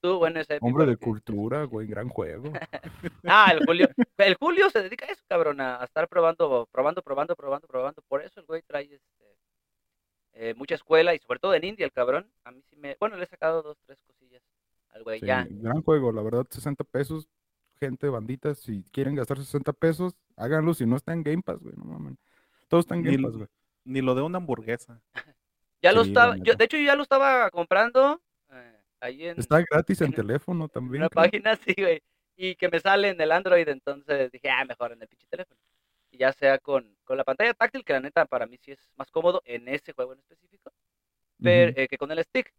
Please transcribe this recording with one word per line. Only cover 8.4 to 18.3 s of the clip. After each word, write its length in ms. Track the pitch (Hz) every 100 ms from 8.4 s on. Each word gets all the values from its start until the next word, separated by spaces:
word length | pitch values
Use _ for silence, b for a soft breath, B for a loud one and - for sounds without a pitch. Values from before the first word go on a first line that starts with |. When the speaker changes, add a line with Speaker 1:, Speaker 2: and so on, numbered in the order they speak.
| 160
Speaker 1:
güey 160 | 160
trae, 320 | _ 147 143 143
este, 420 | _ _ 110 98 _ _ _ _ _ _ _ _ _
eh, 200 | - 113 110
mucha 180 | - 165
escuela 380 | _ 160 170
y 60 | 160
sobre 200 | _ 123
todo 140 | 190
en 100 | 175 180
indie, 200 | 214 151
el 60 |
cabrón. 400 | - 123 143 208 _
A 80 | -
mí 100 | 127 _
sí 60 | 147
me, 200 | 147 139
bueno, 160 | 214 202
le 100 | 175
he 20 |
sacado 340 | - 160 165
dos, 160 | 151 151 _
tres 140 | 139 _
cosillas 340 | 131 127 123 _ _ _ _ _
al 140 | -
güey, 160 | 113 110
Speaker 2:
Sí, 80 | 120
Speaker 1:
ya. 200 | 127 123
Speaker 2:
gran 300 | 101 113 139
juego, 280 | 160 156 127
la 100 | 110
verdad, 220 | 107 117 127
sesenta 340 | - 147 143
pesos. 440 | - 127 135 156 156 _ _ _ _ _
Gente, 300 | 139 127 147
bandita, 440 | 123 110